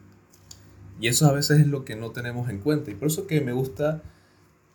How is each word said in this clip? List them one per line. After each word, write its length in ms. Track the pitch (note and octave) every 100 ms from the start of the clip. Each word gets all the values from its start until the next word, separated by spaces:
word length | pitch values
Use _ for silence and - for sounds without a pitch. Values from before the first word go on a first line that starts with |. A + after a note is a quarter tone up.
| - - _ - - - - - - -
Y 80 | A2+
eso 180 | B2 D3+
a 60 |
veces 280 | C#3 D3 D3
es 60 | C#3+
lo 200 | C#3+ B2+
que 100 | A2
no 140 | A2+
tenemos 400 | B2 A#2+ A#2+ A#2+
en 80 | G2+
cuenta. 320 | B2 D3+ D3
Y 40 |
por 140 | G#2 D3
eso 180 | D#3 F#3+
que 140 | D#3
me 120 | B2+
gusta 500 | B2 C3+ - D3 D#3+ - - _ _ _ _ _